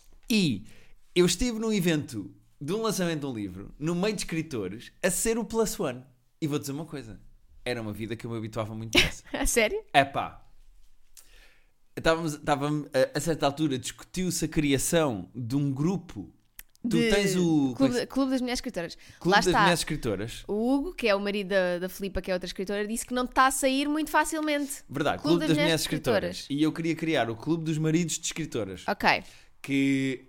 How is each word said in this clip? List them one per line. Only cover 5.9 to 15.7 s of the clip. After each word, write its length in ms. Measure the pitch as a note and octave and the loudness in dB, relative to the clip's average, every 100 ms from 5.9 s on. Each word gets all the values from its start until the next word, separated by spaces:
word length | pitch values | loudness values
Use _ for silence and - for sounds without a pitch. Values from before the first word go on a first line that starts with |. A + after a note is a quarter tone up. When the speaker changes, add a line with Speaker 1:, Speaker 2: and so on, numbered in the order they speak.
| B2 - _ _ - | -6 -14 _ _ -6
Speaker 1:
E 60 | D3+ | -2
vou 100 | C#3+ | -2
dizer 120 | C3+ | -4
uma 120 | C#3 E3 | -8 -8
coisa: 340 | C#3+ A2+ G2+ - - - - | -12 -12 -16 -20 -20 -20 -12
era 180 | B2 A#2+ | -6 -6
uma 120 | A2 | -6
vida 220 | G#2 A2 A2+ | -6 -6 -8
que 100 | A#2+ | -6
eu 60 | |
me 60 | A#2 | -8
habituava 360 | G#2+ A2+ G#2+ A2 | -6 -6 -6 -8
muito 220 | A2+ - | -2 0
mais. 240 | - - - | 0 -2 -10
Speaker 2:
<laughs> 40 | |
A 120 | C#4+ C4 | -4 0
sério? 360 | A#3+ A3 - - | 2 0 -2 2
Speaker 1:
Epá. 520 | C#3+ C#3 C3 F2 - - - - - - - - - - - - _ _ _ _ - | 4 4 0 -6 -10 -20 -20 -20 -20 -20 -20 -20 -20 -20 -20 -20 _ _ _ _ -2
Estávamos, 380 | D#3+ E3 E3 | 2 2 0
estávamos, 540 | D3 D3+ C#3+ D3 D3+ C#3+ C3+ C3 | -4 0 0 2 -2 0 2 2
a, 40 | D3 | 2
a 40 | |
certa 240 | E3 D3 C#3+ | -2 0 0
altura 320 | C#3+ D#3 C3 | 2 0 0
discutiu-se 640 | - - - F#3 F3+ F3 D3+ | -6 -12 -12 -4 -2 -2 -2
a 20 | |
criação 800 | E3 D3 C3 - E3+ D3+ G#2 E2+ B2+ | 0 2 2 4 4 2 0 -6 -8
de 200 | A2+ C#3 | -2 0
um 160 | C#3+ | 0